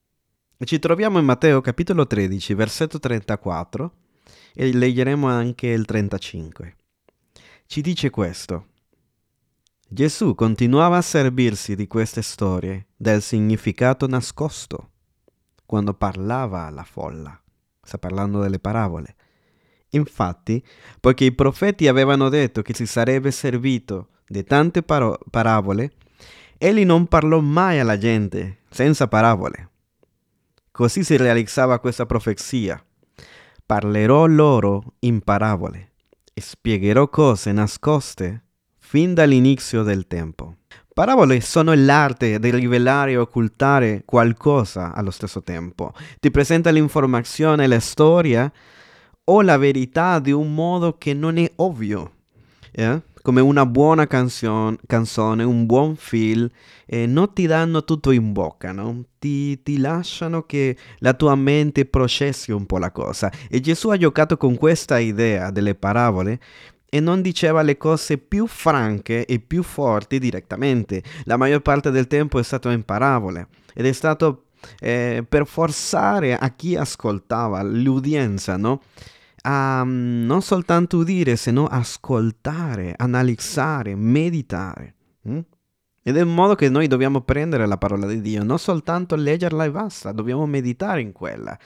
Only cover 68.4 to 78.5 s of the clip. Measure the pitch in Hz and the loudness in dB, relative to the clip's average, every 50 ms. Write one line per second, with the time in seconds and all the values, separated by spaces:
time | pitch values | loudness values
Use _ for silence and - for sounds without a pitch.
68.4 | 226 226 - - - 165 147 135 117 110 104 101 - - 113 117 - - 127 117 | -2 -2 -4 -2 0 0 2 2 2 0 -2 -4 -4 -4 -4 -4 -2 -2 -4 -4
69.4 | - _ 160 180 170 - - - 143 123 110 104 104 - 139 135 127 120 101 92 | -4 _ -4 -4 -4 -4 -4 -2 -2 0 0 0 -2 -4 -4 -2 -2 -2 -4 -6
70.4 | - - 90 101 131 139 131 120 104 - 98 92 - - - - - - 113 123 | -8 -10 -8 -4 -2 0 0 0 -2 -4 -6 -8 -8 -10 -16 -14 -4 -2 0 2
71.4 | 131 135 147 147 - 151 139 143 139 151 131 131 127 120 147 147 151 143 - 127 | 2 2 2 2 2 0 0 0 0 0 0 0 0 0 0 0 0 0 -2 -2
72.4 | 117 - - 127 - 123 120 117 110 - 101 104 127 139 135 120 104 92 90 87 | -2 -2 -4 -4 -2 -2 -2 -2 -2 -4 -2 0 0 2 2 0 -2 -4 -6 -8
73.4 | 87 - _ _ _ _ _ - 117 131 131 - - 156 156 - 165 156 135 - | -10 -14 _ _ _ _ _ -2 -2 -2 -2 0 -2 -2 0 0 0 0 0 -2
74.4 | _ _ _ _ - - - - - - 120 123 120 123 117 117 117 - - 147 | _ _ _ _ -20 -20 -20 -8 -4 -2 -2 -2 -2 -2 -2 -4 -2 -2 0 0
75.4 | 147 - - 160 165 156 147 - - - - 175 - 202 208 202 160 127 123 - | 0 -2 -2 -2 -2 -2 -2 -4 -6 -4 -2 0 0 2 2 2 0 0 0 0
76.4 | - 131 - - - 175 175 156 147 - - - - 110 101 95 - - 113 113 | -2 -4 -6 -6 -6 -4 -2 -2 -4 -4 -6 -6 -4 -4 -4 -4 -6 -6 -4 -4
77.4 | 117 110 101 92 98 98 107 117 127 135 131 135 131 147 151 147 131 110 98 95 | -2 -2 -4 -4 -4 -2 -2 0 0 0 0 0 0 -2 0 0 0 -2 -2 -4
78.4 | - - | -4 -4